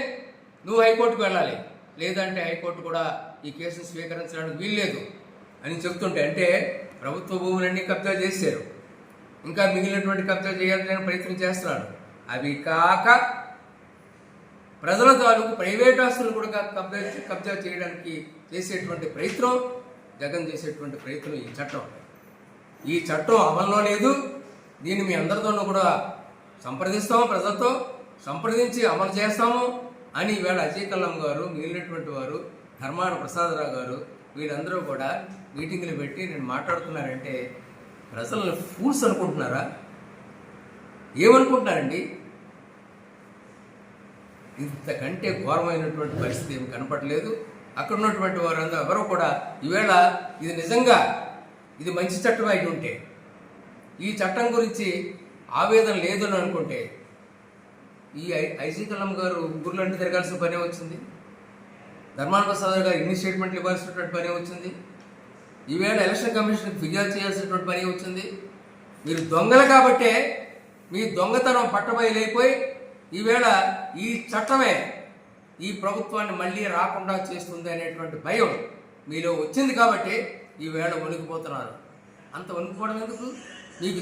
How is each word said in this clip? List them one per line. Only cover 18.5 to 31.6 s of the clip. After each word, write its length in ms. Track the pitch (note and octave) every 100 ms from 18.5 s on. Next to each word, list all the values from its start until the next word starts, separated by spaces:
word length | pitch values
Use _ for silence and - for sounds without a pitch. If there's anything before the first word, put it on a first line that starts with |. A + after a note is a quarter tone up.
చేసేటువంటి 540 | F3 F#3 F#3 F#3 E3+ - -
ప్రయత్నం 380 | E3+ - B3 B3+ B3 - - - - -
జగన్ 260 | C#3+ E3+ D3+
చేసేటువంటి 480 | - D#3 D3 C#3+ C3
ప్రయత్నం 320 | C3 D3 D3+ C#3+
ఈ 40 | A#2 -
చట్టం. 260 | - C#3 - - - - - - - - - - C3+
ఈ 40 | E3+ E3
చట్టం 300 | D#3 D#3 A3+ D#3
అమల్లో 300 | D#3+ G3+ G#3 G#3
లేదు. 220 | G#3 B3+ C#4 - - - - - - D#3
దీన్ని 180 | G3 F#3+
మీ 40 | E3
అందరితోనూ 400 | D#3+ G#3 G#3+ G#3 F#3+
కూడా 160 | F#3+ F3 C#3+ - - - - - - B2
సంప్రదిస్తాము, 600 | C3+ F#3+ G#3 G3+ A#3 A#3
ప్రజలతో 380 | F#3+ G3+ G3 A#3+ B3+ - - - - C#3
సంప్రదించి 540 | D#3+ A3 A3+ A#3+ A#3+ A3
అమలు 220 | - F#3+ F#3+
చేస్తాము 440 | G#3+ A3+ A#3 B3 B3 - - - - C#3+
అని 120 | G3+ G3+
ఈవేళ 200 | F3+ F3+ D3+
అజయ్ 220 | G3 G3
కల్లం 240 | F#3 E3+ D#3+
గారు, 200 | D3+ D#3 F3+
మిగిలినటువంటి 580 | D#3